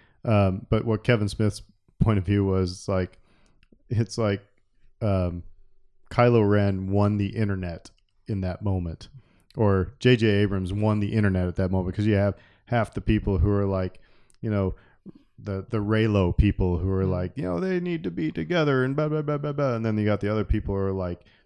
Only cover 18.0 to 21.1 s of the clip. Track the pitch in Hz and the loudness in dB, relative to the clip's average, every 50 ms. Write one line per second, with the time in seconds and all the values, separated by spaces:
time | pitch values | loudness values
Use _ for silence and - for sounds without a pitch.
18 | 170 185 170 - 160 156 - 170 160 156 175 170 151 147 135 131 127 131 139 151 | -6 -8 -6 -4 -6 -4 -4 -6 -4 -2 0 2 2 2 2 2 2 0 0 -2
19 | 151 151 151 156 147 147 147 143 147 151 143 143 143 135 120 113 113 113 107 107 | -2 -2 -2 -2 -2 -4 -4 -4 -4 -6 -4 -2 -2 -2 -2 0 -2 0 0 2
20 | 104 104 104 101 - 101 107 107 101 - 117 107 - 101 98 98 98 98 95 95 | 2 0 0 0 0 -2 -2 -2 0 0 -2 -2 -2 -2 -4 -2 -2 -2 -2 -4
21 | 92 90 | -4 -6